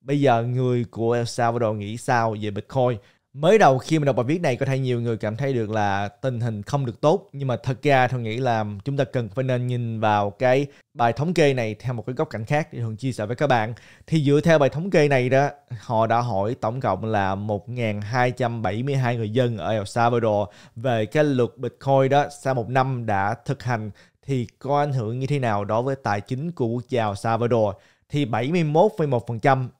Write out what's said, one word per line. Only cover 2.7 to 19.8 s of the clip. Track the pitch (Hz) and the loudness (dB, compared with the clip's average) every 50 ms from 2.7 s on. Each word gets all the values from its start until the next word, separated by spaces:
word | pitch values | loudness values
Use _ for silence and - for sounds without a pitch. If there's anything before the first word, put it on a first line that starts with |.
| - 135 127 123 123 104 - _ _ _ _ _ _ | -2 0 2 2 0 -2 -8 _ _ _ _ _ _
Mới | 131 147 165 208 226 | -2 2 2 4 6
đầu | 202 151 135 131 | 6 6 6 4
khi | - - 160 160 | 0 -2 -2 0
mà | 147 | 2
đọc | 139 127 | 2 0
bài | 117 120 | 0 0
viết | 113 156 190 | -2 -2 0
này, | 170 151 127 | 0 -2 0
có | 117 135 | 0 -2
thể | 120 135 131 | -2 -2 -2
nhiều | 135 127 123 120 | 0 -2 -2 -2
người | 117 120 117 | 0 -2 -4
cảm | 104 - 107 107 | -2 -2 -4 -4
thấy | 117 139 135 135 | -2 -4 -2 -2
được | 120 113 101 | -2 -2 -2
là | 110 110 104 101 98 98 101 101 | -2 0 0 0 0 -2 -2 -4
tình | - _ - 135 127 117 | -8 _ -6 -4 -4 -2
hình | 113 120 113 104 101 | -4 -4 -4 -6 -8
không | - - 143 139 | -4 -4 -4 -4
được | 123 110 - | -4 -6 0
tốt, | - 147 165 202 - _ _ | 2 2 2 2 -2 _ _
nhưng | 139 139 131 | -8 -4 -4
mà | 123 | -4
thật | 110 - 127 131 - - | -4 -2 -4 -6 -2 2
ra | 147 139 131 127 120 | 4 4 6 4 4
Thuận | 127 127 120 | 2 -2 -4
nghĩ | 110 107 | -4 -4
là | 120 135 127 117 110 107 104 104 98 - | -2 0 0 2 0 0 -2 -6 -8 -6
chúng | - 139 | -6 -2
ta | 139 139 | -2 -2
cần | - - 131 120 104 | -2 0 -4 -4 -4
phải | - - 131 | -4 -4 -2
nên | 131 127 123 123 | 0 0 0 0
nhìn | 123 123 123 120 117 113 110 | -2 -2 -2 -2 -4 -4 0
vào | 110 107 104 104 104 104 | 2 4 4 4 2 0
cái | 101 _ 127 127 127 139 143 143 - - _ _ _ | -2 _ 2 4 4 4 2 -2 -6 -20 _ _ _
bài | 147 120 117 117 | 0 2 2 2
thống | - 139 170 185 | 0 -2 -2 2
kê | 170 156 143 135 | 4 4 4 4
này | 127 117 110 107 | 2 -2 -4 -4
theo | 104 - 123 127 | -6 -6 -8 -6
một | 117 107 | -6 -6
cái | - 131 | -8 -4
góc | 123 160 156 | -4 -4 -4
cạnh | - 110 113 | -4 -10 -4
khác | 107 147 147 160 - - | -2 0 -2 -2 -2 -6
để | 131 | -8
Thuận | 117 113 110 | -6 -6 -8
chia | 107 - 135 120 | -6 -6 -6 -4
sẻ | - 107 | -4 -4
với | 101 123 | -6 -2
các | 120 156 | -2 0
bạn. | 143 131 120 107 110 120 - - - - - _ | 2 2 2 2 -2 -6 -12 -16 -20 -20 -20 _
Thì | - 160 165 147 | -2 0 2 4
dựa | 139 143 151 | 4 4 4
theo | 147 170 165 156 | 4 4 4 6
bài | 143 131 | 4 2
thống | - 143 170 202 | 0 -2 -6 0
kê | 180 170 147 147 | 2 4 4 4
này | 139 131 123 127 | 4 2 2 4
đó, | 127 135 143 143 - - _ _ 127 107 | 4 4 2 2 -2 -8 _ _ -16 -16
họ | - - 123 110 113 | -8 -2 0 0 2
đã | 113 113 117 | 4 2 2
hỏi | 120 120 110 95 98 107 127 - | 2 0 -2 -2 0 -2 -2 -2
tổng | - 110 117 135 | -4 -4 -4 -2
cộng | 127 117 95 92 101 | -2 -2 -2 -2 -2
là | 110 110 104 98 95 98 | -2 -2 0 0 0 -2
một | 98 104 107 107 104 - - | -4 -4 -4 -4 -4 -4 -8
ngàn | 120 123 120 110 104 104 | -6 -4 -2 -2 -2 -4
hai | 107 104 110 131 123 127 | -6 -4 -2 0 0 0
trăm | 123 - 127 117 120 117 107 | 0 -2 -4 -4 -4 -2 -4
bảy | 107 95 107 123 | -2 -2 -2 -4
mươi | 143 139 | -2 -2
hai | 135 127 120 123 | 0 0 0 -2
người | 120 113 104 | -2 -4 -2
dân | 107 127 127 123 120 104 | 0 0 0 0 0 -4
ở | 78 92 | -4 -2
El | 110 110 | -2 -2